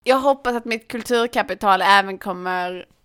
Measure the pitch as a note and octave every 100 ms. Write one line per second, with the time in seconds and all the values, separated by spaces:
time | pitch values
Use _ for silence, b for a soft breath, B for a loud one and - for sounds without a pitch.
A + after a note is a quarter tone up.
0 | - C4 C#4 C#4 B3+ A#3+ A#3 A3 - A#3+
1 | G#3+ A#3+ A#3+ A#3+ F#3+ F#3+ G3+ F#3 F#3+ G3
2 | G3 F#3+ G#3 F3+ F3+ F#3 F3+ F3+ - _